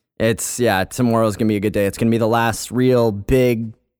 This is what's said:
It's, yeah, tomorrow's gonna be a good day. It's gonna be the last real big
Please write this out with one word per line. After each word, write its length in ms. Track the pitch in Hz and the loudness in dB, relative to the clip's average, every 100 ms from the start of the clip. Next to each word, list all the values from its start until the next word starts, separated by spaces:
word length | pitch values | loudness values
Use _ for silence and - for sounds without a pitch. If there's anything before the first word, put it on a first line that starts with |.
| _ - | _ -4
It's, 400 | 113 110 - - | -2 -2 -6 -2
yeah, 240 | 117 95 92 | 0 0 -2
tomorrow's 520 | - 123 113 113 95 | -2 0 2 0 0
gonna 120 | 110 | 0
be 80 | 104 | 0
a 20 | |
good 140 | 104 | -2
day. 120 | 101 98 | 0 -2
It's 140 | - | 0
gonna 100 | 117 | 0
be 80 | 113 | 0
the 100 | 110 | 0
last 440 | 117 117 107 - | 0 0 -2 -4
real 400 | 117 127 123 117 | 0 2 4 2
big 640 | 101 98 131 123 113 113 - _ | 0 0 2 2 0 -4 -12 _